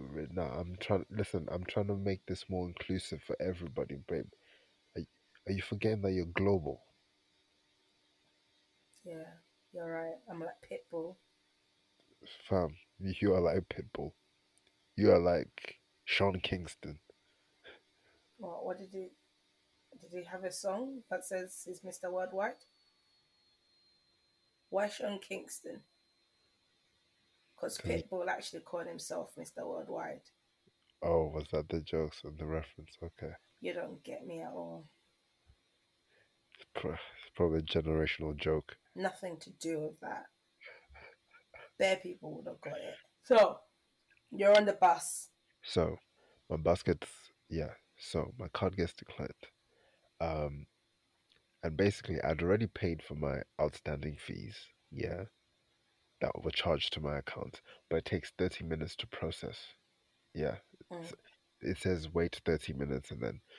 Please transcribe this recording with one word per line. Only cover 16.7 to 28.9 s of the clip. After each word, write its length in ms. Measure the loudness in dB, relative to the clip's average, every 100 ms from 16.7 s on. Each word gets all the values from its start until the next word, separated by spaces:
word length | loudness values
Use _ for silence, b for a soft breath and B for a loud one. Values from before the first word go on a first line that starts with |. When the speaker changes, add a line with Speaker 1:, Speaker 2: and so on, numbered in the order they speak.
| -10 -12 -14 -18 _ _ _ _ _ B B _ _ _ _ _ -14
Speaker 2:
What, 280 | -12 -6 -6
what 120 | -6
did 100 | -8
he, 180 | -10 -10 -14 _ _ _ _ _ _ _ -20
did 100 | -14
he 120 | -12
have 200 | -10 -6
a 80 | -6
song 520 | -2 -2 -2 -4 -8 -6
that 120 | -4
says 380 | -2 -4 -4 -8 -10
he's 160 | -10
Mister 260 | -10 -6 -4
Worldwide? 440 | -2 -2 0 -2 -2 -16 _ _ _ _ _ _ _ _ _ _ _ _ _ _ _ _ _ _ _ _
Why 180 | 0 0
Sean 300 | -2 -4 -4
Kingston? 640 | -6 -10 -8 -10 -10 -14 -16 _ _ _ _ _ _ _ _ _ _ _ _ _ _ _ _ -8
'Cause 200 | -6 -4
Speaker 1:
'Cause 120 | -2
Speaker 2:
Pitbull 380 | -2 -2 -4 -2
actually 320 | -4 -6 -12
called 280 | -8 -8
himself 440 | -8